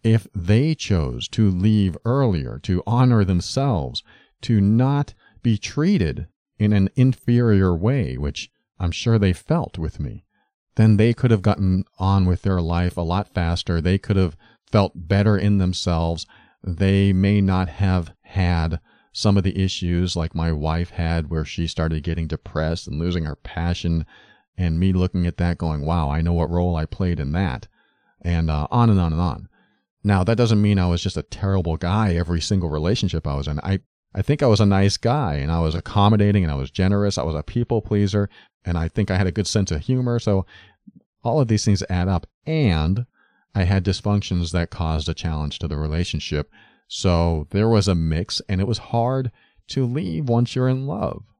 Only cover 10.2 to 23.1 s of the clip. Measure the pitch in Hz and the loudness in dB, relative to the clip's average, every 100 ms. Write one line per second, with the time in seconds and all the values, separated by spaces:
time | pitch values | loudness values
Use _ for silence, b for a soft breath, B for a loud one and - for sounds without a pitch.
10.2 | _ _ _ _ _ - 110 104 113 117 | _ _ _ _ _ 4 6 6 4 2
11.2 | 123 110 98 - 95 92 - _ 92 98 | 2 2 2 2 2 0 -2 _ 0 2
12.2 | 90 90 101 92 82 85 90 87 82 90 | 2 2 0 -2 0 0 -2 -2 -4 -4
13.2 | - - 85 85 - 85 82 92 - 98 | -4 -4 -2 -2 -2 -2 0 0 0 0
14.2 | 90 78 b b _ 107 98 - 82 101 | 0 -2 b b _ 0 0 -4 -2 2
15.2 | 104 101 101 101 92 90 - 82 82 85 | 2 2 2 2 0 -2 -2 0 -2 -4
16.2 | - b b b - 82 98 98 98 92 | -10 b b b -10 -2 2 4 4 4
17.2 | 98 104 98 92 90 - 98 92 80 - | 2 2 2 0 -2 -2 0 0 -2 -12
18.2 | _ 95 90 87 82 90 b b b - | _ -2 0 2 0 -4 b b b -2
19.2 | 107 101 92 95 95 - 87 87 90 90 | 2 2 2 0 -2 -2 -2 0 0 -2
20.2 | 80 80 82 76 78 82 87 - 82 82 | -4 -2 -2 -2 -2 -2 -4 -4 -2 -2
21.2 | 76 80 76 - 85 - 80 80 78 82 | -2 -4 -4 -4 -6 -2 -2 -2 -4 -4
22.2 | 80 78 - 76 78 82 - 73 85 | -4 -6 -6 -4 -2 -4 -6 -4 -2